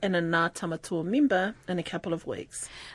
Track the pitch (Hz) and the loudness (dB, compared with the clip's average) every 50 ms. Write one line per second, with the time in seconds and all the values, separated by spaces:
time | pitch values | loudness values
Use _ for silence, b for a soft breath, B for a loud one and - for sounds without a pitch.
0 | - 190 185 175 170 165 170 165 165 170 - - 202 175 160 160 - - 185 165 | -2 0 2 2 2 2 4 4 2 2 0 -4 -4 -4 -4 -6 -6 -4 -4 -2
1 | 160 180 220 285 294 269 202 185 185 208 220 - - - 185 - - - - 175 | 0 2 4 4 6 6 6 4 2 0 -2 -6 -6 -4 -2 -2 -2 -4 -6 -6
2 | - 175 165 165 - - 107 - - - - - - B B B B B B | -2 -2 -4 -4 -4 -6 -6 -6 -8 -10 -10 -12 -12 B B B B B B